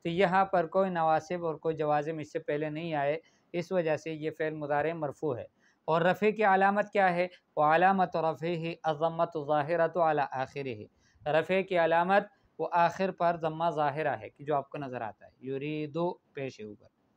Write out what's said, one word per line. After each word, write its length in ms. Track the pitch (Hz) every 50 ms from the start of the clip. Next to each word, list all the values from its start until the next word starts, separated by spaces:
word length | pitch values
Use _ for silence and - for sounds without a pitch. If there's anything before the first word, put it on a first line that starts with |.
| -
तो 60 | 170
यहाँ 340 | 165 175 196 175 180 196 190 190
पर 140 | - 180 170 160
कोई 220 | - 190 196 190
नवासिब 540 | 180 170 160 160 160 160 160 - 180 175 170
और 120 | 165 151 147
कोई 160 | - 165 160
जवाजिम 440 | 147 156 147 147 147 147 156 165 156
इससे 180 | 147 - - 160
पहले 300 | 156 - 147 147 156 151
नहीं 220 | 151 156 170 170 156
आए, 240 | 147 139 143 151 160 - _ _ _ _ _ -
इस 180 | 175 170 -
वजह 240 | 190 180 165 156 156 139
से 140 | - 160 160
ये 160 | 151 151 156
फ़िअल 220 | - - 160 156 156
मुदारे 360 | 156 151 139 147 147 147 156 170
मरफ़ू 360 | 165 156 139 127 - - 151 127
है। 120 | 110 92 - _ _ _ _ _ _ _ -
और 140 | 156 170
रफ़े 280 | 165 185 180 - 208 214
की 100 | 214 214 214
अलामत 440 | 196 190 190 190 196 202 208 202 208
क्या 140 | - 208 190 185
है? 200 | 170 175 180 180 - - _ _ - 156
व 40 | 151
अलामत 480 | 151 160 165 180 190 190 190 185 175 -
रफ़िही 560 | 170 156 160 156 - 160 170 175 165 160 165 170 - -
अज़्ज़म्मतु 600 | 160 156 143 160 165 165 165 170 165 - 160 143
ज़ाहिरतु 560 | 139 151 151 139 147 170 165 165 160 156 180
अला 220 | 165 160 151 147 135 - -
आखिरिही। 520 | 131 131 - - 143 139 135 113 104 107 - _ _ _ _ _ _
रफ़े 400 | - 147 147 160 165 165 185 190
की 140 | 185 - 190 170
अलामत 500 | 165 165 165 170 175 185 196 202 202 208 _ _ _ _ _ -
वो 80 | 160
आखिर 440 | - 170 175 170 165 160 - 190 185
पर 240 | 180 - 175 170 175 165
ज़म्मा 320 | 160 160 156 156 165 170
ज़ाहिरा 400 | 151 151 151 143 135 151 156 143 127
है 140 | 110 104 104
कि 160 | - - 143
जो 100 | 143 151
आपको 240 | 139 135 - - 147
नज़र 240 | 143 131 127 120
आता 220 | 117 107 101 _ -
है। 60 | - _ _
युरीदु 640 | 123 131 135 135 143 151 156 151 151 147 135 165 175 175 - - _ _ -
पेश 260 | 147 135 131 - -
है 60 | 107
ऊपर। 220 | 107 104 - 98 95 _ _ _ _ _